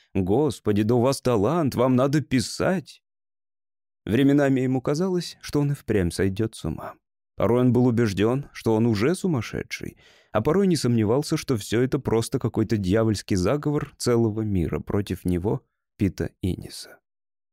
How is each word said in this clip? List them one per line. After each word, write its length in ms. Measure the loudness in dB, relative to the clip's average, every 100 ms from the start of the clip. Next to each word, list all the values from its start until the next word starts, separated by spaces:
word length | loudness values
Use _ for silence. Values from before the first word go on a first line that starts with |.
| _
«Господи, 720 | -2 0 2 0 -2 -2 0
да 100 | 2
у 60 | 2
вас 200 | 2 0
талант, 540 | 0 2 2 2 0
вам 220 | 2 2 4
надо 240 | 2 0
писать». 840 | 0 -2 -2 -2 -2 -2 -6 -16 _ _ _ _ _ _ _ _ _ _
Временами 560 | -2 2 4 4 2 2
ему 200 | 0 -2
казалось, 560 | -2 -2 -2 -2 -6 -12
что 180 | -6 -2
он 120 | -2
и 20 |
впрямь 360 | -2 -2 0 0
сойдет 440 | 0 -2 0 -4
с 100 | -6
ума. 300 | -8 -8 -10 -16 _ _ _ -2
Порой 240 | 2 4
он 120 | 4
был 140 | 4 4
убежден, 640 | 2 0 2 0 0 -6
что 220 | -6 0
он 120 | 2 2
уже 280 | 0 0 -2
сумасшедший, 800 | -2 -4 -4 -8 -10 -12 -14 -16 -20 _ _
а 120 | -2
порой 260 | 0 2 2
не 80 | 2
сомневался, 600 | 2 2 2 0 0 -4
что 200 | -2 -4
все 260 | 0 0
это 160 | 0 -2
просто 400 | 0 0 0 -2
какой-то 380 | -2 -2 0 0
дьявольский 600 | 2 2 2 -2 -2 0
заговор 580 | 2 0 -2 -4 -6 -6
целого 440 | 0 2 2 0
мира 380 | -2 0 0 -4
против 440 | -4 -4 -4 -4
него, 400 | -2 -2 -2 -4 -8 _ _ -2
Пита 320 | -2 -2 -8 _
Инниса. 580 | -4 -4 -8 -16 -18 -20 _ _ _ _ _